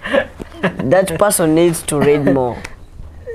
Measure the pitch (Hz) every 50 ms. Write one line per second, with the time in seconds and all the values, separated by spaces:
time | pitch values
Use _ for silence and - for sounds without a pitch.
0 | - - 269 - - - - - - - - 330 302 175 - - 143 131 175 190
1 | 190 170 165 156 202 208 202 - 170 156 156 165 175 175 165 - - - 156 143
2 | 143 147 147 147 139 143 135 131 127 120 110 104 - - - - - - - -
3 | - - - - - 494